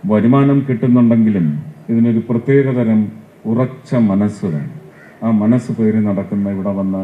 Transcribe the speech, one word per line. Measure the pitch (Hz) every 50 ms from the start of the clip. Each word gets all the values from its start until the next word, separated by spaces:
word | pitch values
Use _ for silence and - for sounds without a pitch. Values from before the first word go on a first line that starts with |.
| - 98
വരുമാനം | 107 107 98 117 135 139 139 139 139 139 -
കിട്ടുന്നുണ്ടെങ്കിലും | - 123 110 - 123 120 123 120 117 117 113 110 110 104 95 85 76 73 76 - - - - - -
ഇതിനൊരു | 113 113 117 120 110 110 110 -
പ്രത്യേകതരം | 117 113 - 139 139 139 139 135 123 123 120 110 110 107 104 101 - - - - - - - 110
ഉറച്ച | 113 117 131 - - - - - - 123 113 104
മനസ്സ് | 95 101 104 101 - - - 95 78
വേണം. | 73 71 - - - - - - - - - - - 110
ആ | 113 113 104 107
മനസ്സ് | 110 123 127 - - -
പേറി | 113 113 107 107 110 104
നടക്കുന്ന | 104 98 95 98 - 104 101 101 98 98
ഇവിടെ | 95 92 101 98 98
വന്ന | 98 95 95 95